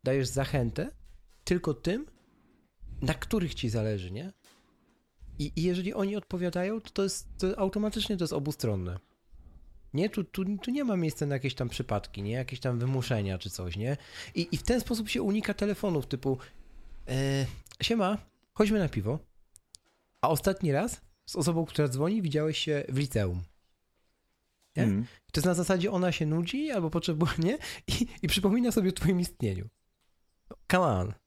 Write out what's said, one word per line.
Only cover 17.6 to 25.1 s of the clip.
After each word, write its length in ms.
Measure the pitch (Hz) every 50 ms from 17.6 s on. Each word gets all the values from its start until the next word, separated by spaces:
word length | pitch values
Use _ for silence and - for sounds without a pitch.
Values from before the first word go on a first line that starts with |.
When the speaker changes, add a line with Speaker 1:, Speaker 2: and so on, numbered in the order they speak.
| - - - _
Speaker 1:
"Siema, 360 | - - 233 233 196 185 214 208 - - _ _ _ _ _
chodźmy 240 | - 214 202 220 214
na 100 | 180 151
piwo". 300 | - - 95 104 131 156 - _ _ - - _ _ - _ _ _ - _ _ _ _ _ _ _ _
A 80 | - 135
ostatni 440 | 160 139 - 196 190 - - 175
raz 280 | 135 143 196 240 - - - - _ _ _
z 100 | - -
osobą, 280 | 185 160 170 170 165 165
która 240 | - - - 147 139
dzwoni, 340 | 127 131 147 175 208 226
widziałeś 360 | 185 160 139 151 151 156 151 -
się 260 | - 156 151 143 139 -
w 100 | 131 135
liceum. 440 | 147 131 - 113 101 90 87 90 87 - _ _ _ _ _ _ _ _ _ _ _ _ _ _ _ _ _ _ _ _ _ _ _ _ _
Nie? 60 | 156
Speaker 2:
Mhm. 220 | 127 113 98 98 120 -